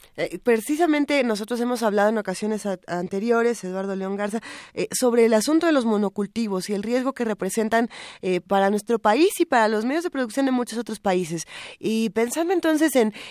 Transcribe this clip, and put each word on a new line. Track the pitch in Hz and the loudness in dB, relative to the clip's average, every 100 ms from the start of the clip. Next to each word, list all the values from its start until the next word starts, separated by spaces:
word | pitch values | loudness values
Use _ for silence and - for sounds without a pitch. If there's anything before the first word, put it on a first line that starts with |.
| - - | -14 -8
Eh, | 165 165 | -8 -4
precisamente | 247 226 214 302 339 294 285 285 | 0 0 0 0 2 2 2 0
nosotros | 247 208 214 233 | 0 -2 -4 -4
hemos | 240 240 | -2 -2
hablado | 226 202 208 | 0 2 2
en | 226 | 2
ocasiones | 196 180 214 214 208 | -4 -4 -4 -4 -4
a-, | 185 - | -6 -6
anteriores, | 175 180 196 233 233 233 226 | -6 -4 -2 0 2 0 -2
Eduardo | 185 190 196 | -6 -6 -6
León | 190 190 202 | -6 -4 -4
Garza, | 208 220 - - - | -4 -6 -10 -16 -12
eh, | - - | -8 -6
sobre | - 254 240 226 | 0 2 6 6
el | |
asunto | 220 240 320 339 | 4 4 2 4
de | |
los | 285 | 2
monocultivos | 226 208 202 208 202 233 220 190 185 | 2 2 0 -2 -4 -4 -2 -4 -4
y | |
el | 202 | -4
riesgo | 214 254 254 | -2 -2 -2
que | 262 | -2
representan, | 226 202 190 - 214 226 233 - - - | -4 -4 -4 -2 0 0 0 -6 -18 -8
eh, | 190 180 | -4 -2
para | - 196 196 | 0 2 2
nuestro | 208 220 226 | 0 0 0
país | 214 247 381 - | 2 4 2 2
y | 339 | 2
para | 247 220 | 2 2
los | 214 | 2
medios | 240 320 | 0 -2
de | 339 | -2
producción | 269 233 277 269 | -4 -4 0 2
de | |
muchos | 247 240 226 | 2 -2 -6
otros | 220 220 | -6 -4
países. | 202 185 160 165 - - - - | 0 0 -2 -6 -8 -14 -18 -6
Y | 190 220 226 | -2 0 0
pensando | 220 233 302 339 | 0 -2 0 0
entonces | 359 330 302 311 262 | 0 2 2 2 4
en, | 220 - - | 2 -2 -12